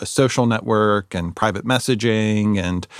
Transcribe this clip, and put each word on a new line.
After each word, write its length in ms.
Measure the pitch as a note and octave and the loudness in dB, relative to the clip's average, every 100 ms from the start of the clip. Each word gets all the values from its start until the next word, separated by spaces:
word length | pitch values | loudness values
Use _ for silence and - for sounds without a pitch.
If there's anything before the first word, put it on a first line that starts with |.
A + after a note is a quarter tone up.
a 60 | G#2+ | -6
social 400 | - C3 - A#2+ | 0 2 2 0
network 680 | A2 A2+ G#2+ G#2+ G#2 G2 | 0 0 2 4 2 -2
and 220 | F#2 E2+ - | -6 -6 -2
private 280 | A2 F#2+ A2+ | -2 -2 -2
messaging 920 | B2+ - A2+ A#2 A2 G#2+ G#2+ G#2 G2+ | -2 0 0 0 0 0 0 0 0
and 300 | F2 F2+ - - | 0 -4 -6 -16